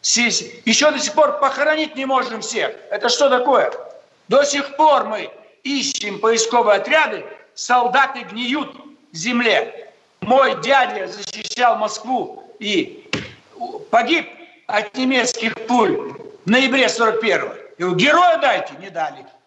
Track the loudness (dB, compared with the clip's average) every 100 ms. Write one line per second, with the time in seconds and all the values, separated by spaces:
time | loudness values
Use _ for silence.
0 | 0 0 0 -2 -6 -8 -2 4 4 2
1 | -4 2 2 2 -2 0 0 0 -2 -6
2 | -2 0 -2 -6 -6 -4 -4 -6 -8 -4
3 | -2 2 4 4 4 2 2 -4 -14 -20
4 | _ _ _ 2 2 0 -6 2 4 4
5 | 2 -6 -8 -14 -20 _ -6 -4 -2 -4
6 | -4 -2 0 2 2 2 4 2 4 2
7 | 2 -2 -12 -18 _ -16 0 2 2 2
8 | 0 -2 -12 -8 -4 -4 -4 -12 -20 -20
9 | _ -8 -4 0 2 2 0 -8 -20 _
10 | _ _ 2 4 4 2 2 2 2 -2
11 | -10 -10 -14 -12 -10 0 2 2 -2 -6
12 | -6 -6 -6 -12 -20 -10 -2 -2 -2 -8
13 | -10 -10 -10 -18 _ -14 -12 -12 0 0
14 | 2 -2 -2 -16 -20 _ -4 -4 -4 -4
15 | 0 2 0 -2 -4 -6 -2 2 2 0
16 | -6 -12 -18 -12 0 2 4 2 2 2
17 | 0 2 0 0 -2 -10 -18 -6 -2 2
18 | 4 6 4 4 2 0 -4 -12 -12 -8
19 | -8 -8 -20 _